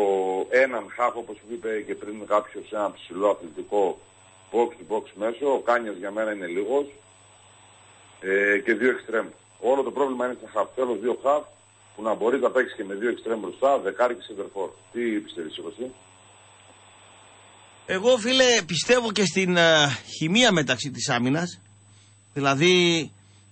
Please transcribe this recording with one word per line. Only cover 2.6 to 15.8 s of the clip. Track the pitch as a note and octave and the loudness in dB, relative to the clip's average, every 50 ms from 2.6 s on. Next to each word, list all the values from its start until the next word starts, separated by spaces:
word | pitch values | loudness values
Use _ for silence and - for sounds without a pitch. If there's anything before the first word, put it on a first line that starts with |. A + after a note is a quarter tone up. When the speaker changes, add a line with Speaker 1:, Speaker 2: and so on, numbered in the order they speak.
| F2+ - | -14 -10
Speaker 1:
ένα | G#2+ G#2+ G#2 G2 | -6 -4 -4 -4
ψηλό | F#2 - - - E2+ F2+ G2 G#2 | -6 -8 -16 -12 -6 0 0 0
αθλητικό | G2 - - E2 D#2 - - - - G#2 G2 F2 D#2+ - - _ _ _ - - _ - - - | 0 0 -4 -16 -12 -12 -10 -4 0 0 0 0 -2 -4 -12 _ _ _ -20 -20 _ -20 -14 -4
box | - A2 A#2 A#2 - - | 0 0 0 0 -2 -10
to | E2+ D#2 G2+ | -10 -6 -6
box | A2 - - - | -6 -6 -6 -10
μέσο. | F#2+ G#2 A2+ A#2 - C#3 C#3+ C3+ | -6 -4 -4 -4 -2 -2 0 0
Ο | A2 | 0
Κάνιας | - - A#2+ A#2+ A#2 G#2+ G2 F2+ | 2 2 0 0 0 -4 -8 -8
για | F2+ G2+ | -8 -8
μένα | G2 G#2+ A2 G#2+ | -6 -4 -4 -4
είναι | G#2 G2+ F#2 F2 | -4 -6 -6 -6
λίγος. | E2+ F#2 G2+ G2 B2+ C#3+ D3 C#3+ - - _ _ _ _ _ _ _ _ _ _ _ _ _ - - _ - - - - - - - - | -4 -4 -2 0 0 -2 -2 -4 -10 -20 _ _ _ _ _ _ _ _ _ _ _ _ _ -20 -20 _ -20 -20 -20 -20 -20 -20 -20 -10
Ε, | - F#2+ F#2+ G2 G2+ G2+ G2+ G2+ | -2 0 2 2 4 4 2 2
και | - - A2+ | 2 0 0
δύο | G2+ A#2 B2+ | 2 2 0
εξτρέμ. | B2 B2+ - - A2 A2+ G2 F2+ - - _ _ _ - | 0 0 -4 -4 -4 -4 -4 -4 -8 -20 _ _ _ -4
Όλο | - A2+ C3 C#3 C3 | 0 0 2 2 0
το | A#2+ | -2
πρόβλημα | - B2+ C#3+ C3+ C3 B2 B2 | -2 -2 -2 -2 -2 -2 -4
είναι | B2+ B2 A2+ | -4 -6 -8
στα | A2+ G#2+ - | -12 -8 -4
χαφ. | G#2+ G2 - - | -4 -4 -2 -2
Θέλω | - C3 B2 A#2 G2+ | -4 -2 -2 -2 -2
δύο | G#2+ B2 A2 - - | -2 -4 -4 -2 0
χαφ | C3+ C#3+ D3+ D3+ - - _ _ _ _ _ _ _ _ | 0 0 0 0 -6 -18 _ _ _ _ _ _ _ _
που | - G#2+ | -6 -4
να | A2 G#2 | -2 -2
μπορεί | F2+ G2 A#2 B2+ C#3 | 0 0 0 2 2
να | A#2+ A#2+ | 2 2
παίξει | - B2+ B2 - - | 2 2 0 -2 -4
και | - G#2 | -10 -10
με | F#2+ G2 | -8 -8
δύο | G2 A2 A#2+ | -4 -4 -4
εξτρέμ | A2+ A2 - A2+ A2+ A2 | -4 -4 -4 -6 -6 -6
μπροστά, | G2+ F2+ F2 - - C3+ C#3+ B2 | -6 -8 -8 -2 0 2 2 2
δεκάρι | F#2 F#2+ F#2 - A#2+ B2 A#2+ | 0 -2 -2 0 0 0 -2
και | - | -4
σεντερφόρ. | - - G#2+ F#2+ G2+ G2+ - G2 F#2+ D#2+ - - _ _ | -12 -14 -12 -12 -12 -10 -8 -8 -8 -8 -10 -14 _ _
Τι | - A2+ | -8 -6
πιστεύεις, | A#2+ A#2 G#2+ G#2 G2+ - - - - D#2 - - E2+ | -4 -2 -2 -4 -6 -8 -12 -12 -12 -12 -12 -12 -14
Κωστή; | E2+ - G#2 | -12 -12 -10